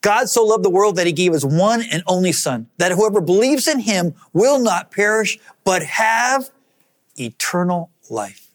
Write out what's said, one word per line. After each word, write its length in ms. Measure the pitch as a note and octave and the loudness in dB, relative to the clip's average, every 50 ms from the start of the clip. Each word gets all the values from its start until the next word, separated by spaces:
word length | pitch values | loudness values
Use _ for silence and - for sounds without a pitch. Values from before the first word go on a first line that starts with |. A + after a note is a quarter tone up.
"God 260 | - G#3 G#3 A3+ B3+ G3 | 0 0 0 0 0 0
so 160 | - A#3+ A3+ | 0 0 2
loved 220 | G#3+ A3 G#3+ F#3 | 2 2 2 2
the 40 | G3+ | 2
world 280 | F3 F#3 G3+ G#3+ G3 F3+ | 2 4 2 2 2 0
that 100 | F3+ F3 | 0 -2
He 60 | E3+ | 0
gave 180 | C#3+ F#3 F3+ | 2 0 2
His 140 | E3 D3+ B2+ | 2 0 0
one 360 | C3+ D3 E3 F#3 G#3 A#3 A#3 A3+ A3+ | 0 0 2 2 2 2 0 -2 -4
and 140 | D#3 D#3+ F3+ | -6 -6 -2
only 280 | G3 F#3 F3+ F#3 F#3 E3+ | -2 0 0 0 0 0
Son, 340 | - - D3+ C3 A#2 A2+ - _ _ | -2 -2 -4 -4 -6 -8 -12 _ _
that 120 | E3+ F#3 | -2 0
whoever 300 | F#3 E3+ G#3+ A3 G3 G#3 | 2 2 0 2 2 -2
believes 440 | E3+ D#3+ F3+ G3 A#3 C4 D4 C4+ - | 0 2 2 2 4 2 2 0 0
in 140 | - D4+ C4+ | -2 -2 -2
Him 340 | G#3+ G#3 G#3+ F#3 F3 F3 - _ - _ _ | -2 -2 -2 0 -2 -2 -4 _ -20 _ _
will 260 | E3 G#3+ C4 C#4+ C#4 | 2 2 4 4 2
not 320 | B3 A3 F#3 F3 F#3 _ | 2 0 0 -2 -4 _
perish, 480 | - - G3+ G#3 A3 A3 G#3+ - - - _ - - _ _ | -4 -2 0 2 2 0 0 -2 -4 -8 _ -20 -20 _ _
but 200 | G3 F#3 F3+ E3 | 0 0 0 -2
have 680 | C#3+ - - A3 A3 A3+ A3+ A#3+ B3 C4 C4+ C4 - _ _ _ _ _ _ _ _ _ _ _ _ _ - | -4 -4 -2 0 0 0 0 0 0 -2 -2 -4 -6 _ _ _ _ _ _ _ _ _ _ _ _ _ -12
eternal 760 | B2+ A#2 A2 _ - - - F3 F3+ F3+ F3+ F3 E3 - _ _ _ - | -12 -12 -8 _ -10 -4 -2 -2 -2 -2 -2 -4 -6 -10 _ _ _ -10
life." 400 | - A2+ G#2 G2 G2 - - _ | -8 -8 -8 -8 -12 -20 -20 _